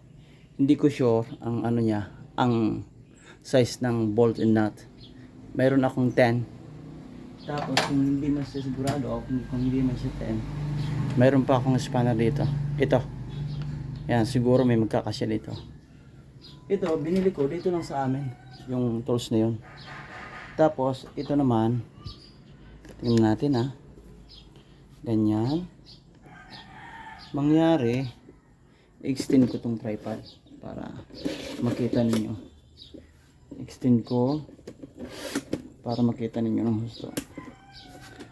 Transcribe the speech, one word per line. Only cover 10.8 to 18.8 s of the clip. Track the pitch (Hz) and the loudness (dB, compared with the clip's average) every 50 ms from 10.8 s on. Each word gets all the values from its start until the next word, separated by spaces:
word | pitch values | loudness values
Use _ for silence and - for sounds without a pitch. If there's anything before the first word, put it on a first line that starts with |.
| - - - - - - - | -4 -4 -4 -4 -2 -2 2
mayroon | 123 127 135 139 135 123 | 4 4 4 4 4 4
pa | 139 135 120 | 4 2 2
akong | 123 135 127 | 4 2 2
spanner | 120 - - - 123 120 120 117 | 2 0 0 0 0 2 2 2
dito. | 113 117 110 - - - - - - - - - - | 2 2 2 2 0 0 0 0 -2 -2 -2 -2 0
Ito. | 135 - 135 123 - - - - - - - - - - - - - - - - - - - - - - | 2 2 2 2 0 -2 -8 -12 -12 -10 -8 -8 -8 -6 -6 -6 -6 -6 -8 -8 -8 -10 -10 -8 -2 0
Yan, | 120 117 107 | 2 2 2
siguro | - 127 127 120 123 127 127 127 | 2 2 2 4 4 4 6 6
may | 123 117 113 | 4 4 2
magkakasya | 110 107 - 113 - 113 107 - 120 110 | 2 2 0 -2 -2 -2 -4 -2 -2 -2
dito. | 110 - - - - - - - - - - - - - - - - - - - - - - - - - - - 196 | -2 -2 -4 -8 -12 -12 -12 -16 -18 -20 -20 -20 -20 -20 -20 -20 -20 -20 -20 -20 -20 -20 -20 -20 -20 -16 -4 -2 -2
Ito, | 190 196 165 160 | 0 0 0 0
binili | 147 147 160 185 190 185 190 | 0 0 0 2 2 2 2
ko | 185 - 139 | 2 2 0
dito | 139 165 175 170 185 | 0 -2 -2 0 0
lang | 175 170 156 | 0 0 -2
sa | 160 151 139 135 131 | -4 -4 -2 -2 0
amin, | 131 139 139 127 123 - - - - - - | -2 -2 -4 -6 -8 -12 -16 -20 -20 -16 -10
yung | 131 127 127 | -6 -2 -2